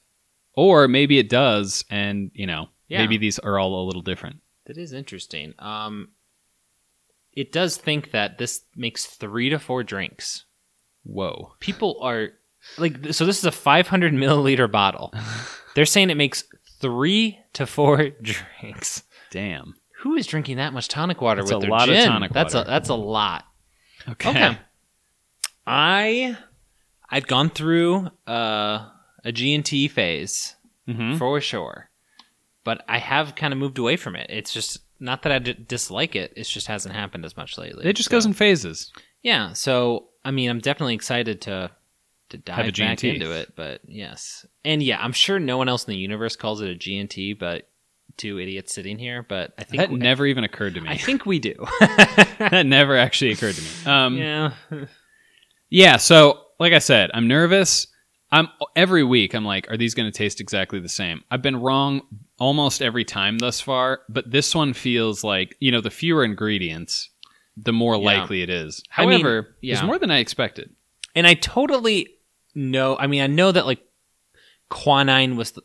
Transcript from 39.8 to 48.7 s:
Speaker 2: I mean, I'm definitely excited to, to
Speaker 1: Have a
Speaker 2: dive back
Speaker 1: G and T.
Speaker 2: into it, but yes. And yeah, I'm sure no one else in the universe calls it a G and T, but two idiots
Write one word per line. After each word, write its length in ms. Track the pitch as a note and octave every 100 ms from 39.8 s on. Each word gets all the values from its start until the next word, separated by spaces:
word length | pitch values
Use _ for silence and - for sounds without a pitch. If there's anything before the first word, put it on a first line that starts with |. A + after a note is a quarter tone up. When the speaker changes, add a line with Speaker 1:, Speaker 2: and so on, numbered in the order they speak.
| B2 A#2 - _
Speaker 2:
I 80 | C3+
mean, 180 | C3+ B2
I'm 100 | A#2
definitely 360 | B2 D3 C#3 A2+
excited 460 | - A#2+ A2+ G2+
to, 280 | - F#2+ F2+ _ _ _ _ _ _
to 80 | - -
Speaker 1:
Have 140 | F2 A#2
a 40 |
Speaker 2:
dive 20 |
back 0 |
Speaker 1:
G 100 | F#2+
and 140 | A2 A2+
T. 100 | B2 D#2
Speaker 2:
into 160 | E2
it, 180 | E2 - -
but 240 | D#2 - _
yes. 600 | G#2 G2 - - - - _
And 180 | D3 D#3
yeah, 200 | C3+ G#2+
I'm 100 | A#2
sure 280 | A#2+ - G3
no 180 | C#3+ B2+
one 100 | B2+
else 160 | B2
in 80 | -
the 60 | G2
universe 400 | F#2+ G#2+ A2+ -
calls 240 | G#2+ G#2+
it 80 | G2+
a 60 | F2+
G 220 | F#2+ G2
and 120 | G2+
T, 240 | - G2
but 360 | G#2 F2 E2+ - _ _ _ _ -
two 240 | G#2+ G2
idiots 340 | F#2 F#2+ -